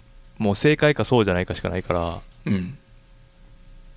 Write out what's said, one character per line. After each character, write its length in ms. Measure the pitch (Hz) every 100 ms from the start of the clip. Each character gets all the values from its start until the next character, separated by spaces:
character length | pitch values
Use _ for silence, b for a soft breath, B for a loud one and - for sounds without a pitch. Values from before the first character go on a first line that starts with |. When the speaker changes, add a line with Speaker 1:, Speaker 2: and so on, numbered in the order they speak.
| - - - -
Speaker 1:
も 140 | 104
う 40 | 98
正 220 | 151 151
解 160 | 151
か 120 | 143 110
そ 140 | 123
う 60 | 98
じ 60 |
ゃ 20 |
な 80 | 90
い 40 | 92
か 100 | 87
し 60 |
か 80 | 90
な 80 | 90
い 60 |
か 100 | -
ら、 280 | 87 85 85 - - -
Speaker 2:
う 40 |
ん。 260 | 98 90 139 _ - _ - - _ - - - - -